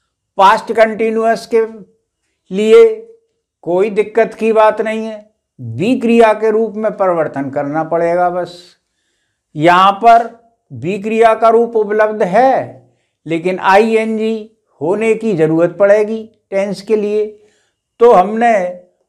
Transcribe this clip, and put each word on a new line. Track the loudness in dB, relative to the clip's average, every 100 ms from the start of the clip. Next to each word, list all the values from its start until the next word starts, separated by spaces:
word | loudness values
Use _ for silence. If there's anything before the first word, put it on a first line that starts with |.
| _ _ _ 2
पास्ट | 2 2 0
कंटीन्यूअस | 0 0 0 -4 -2 -2 -2 -2
के | -2 -2 -8 -20 _ _ _ _ _ -10
लिए | -4 6 6 6 2 -12 _ _ _ _ _
कोई | -4 -2 -2
दिक्कत | -2 -2 -2 -2
की | -2 -2
बात | 2 2 0
नहीं | -4 -8 -10
है, | -14 -20 _ _ -18
बी | -14 -6 -2 -2
क्रिया | 2 4 4
के | 2 -2
रूप | -2 -4
में | -6 -6 -2
परिवर्तन | -2 -2 -4 -6 -8
करना | -8 -6 -6
पड़ेगा | -4 -4 -2 -2 -2
बस। | -4 -10 -14 -20 _ _ _ _ _ _ _ _ 0
यहाँ | 2 4 4
पर | 4 4 4 2 -8 _ _ _
बी | -12 -8 -8
क्रिया | -4 2 2
का | 2 2
रूप | 2 0 -2
उपलब्ध | -2 -2 -2 -2
है, | -2 2 2 0 -4 -14 _ _ _ _ -8
लेकिन | -6 -4 -2
आईएनजी | 2 2 2 0 -2 -4 -4 -6 -10 _ _ -8
होने | -6 -2 -2
की | -2 -2 0
ज़रूरत | 0 0 0 2
पड़ेगी | 2 2 0 -6 -12 _ _
टेंस | -6 -4 -6
के | -4 -4
लिए, | -2 -4 -6 -10 _ _ _ _ _ 0
तो | 4
हमने | 4 2 0 0 0 -4 -10 _ _